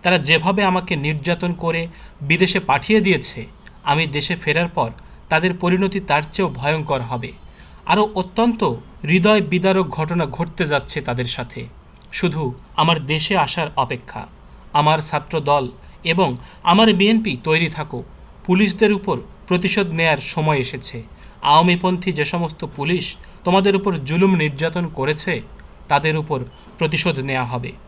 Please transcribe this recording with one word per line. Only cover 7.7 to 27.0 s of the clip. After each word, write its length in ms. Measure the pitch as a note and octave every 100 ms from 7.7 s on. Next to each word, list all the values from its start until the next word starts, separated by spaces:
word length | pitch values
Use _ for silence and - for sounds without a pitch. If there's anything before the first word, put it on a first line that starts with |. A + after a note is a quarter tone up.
| - -
আরও 240 | F#3 G#3+ G#3
অত্যন্ত 480 | F#3 - A#3+ A3+ F3+ A#2+ - -
হৃদয় 380 | D3 F#3 G3 G#3+
বিদারক 480 | D#3 F3 F#3+ F#3+ E3
ঘটনা 360 | - D#3+ F3 D3+
ঘটতে 400 | B2 E3+ - D#3+
যাচ্ছে 360 | C#3+ - -
তাদের 240 | C#3 B2 B2
সাথে। 400 | - B2 - A#2 - - - -
শুধু 420 | - F3+ D3+ C#3 B2 - -
আমার 300 | D#3+ E3 C3+
দেশে 320 | D#3 D#3 F#3+
আসার 300 | D3+ - D3+ D3+
অপেক্ষা। 520 | B2 A#2+ - A2+ - - - - -
আমার 260 | D3+ D3+ D#3
ছাত্র 380 | D#3 D3+ D3+ D#3+
দল 320 | C#3+ C#3+ B2+ - - -
এবং 340 | E3 E3 E3+ B2 - -
আমার 300 | - F#3 A3
বিএনপি 440 | F3+ G3+ A3+ A3 B2
তৈরি 260 | D#3+ D#3+ E3
থাকো। 340 | D#3+ D3 B2 - - - - -
পুলিশদের 480 | F#3 G#3 - G#3+
উপর 280 | G3+ F#3+ B2+ - - -
প্রতিশোধ 400 | F3+ F#3 G#3 F3+
নেয়ার 300 | D#3+ E3 D3
সময় 400 | B2 - D#3 D3
এসেছে। 460 | B2 C3 - A#2 A2+ - - -
আওয়ামীপন্থী 680 | C#3 D3+ F3 F3 F#3 F3+ F#3
যে 140 | D3+ C#3+
সমস্ত 400 | F3 E3 D#3 D#3 -
পুলিশ 400 | C#3+ F3 - - - -
তোমাদের 320 | - F#3 G3 G3
উপর 180 | G3 E3 C3
জুলুম 300 | E3 G3 F#3
নির্যাতন 520 | D3+ C#3 D#3+ E3+ E3+
করেছে, 540 | - C3+ D#3 - C#3 - - - - -
তাদের 300 | C#3+ D#3 D#3
উপর 260 | D3+ C#3+ B2 - - -
প্রতিশোধ 420 | D#3+ D#3+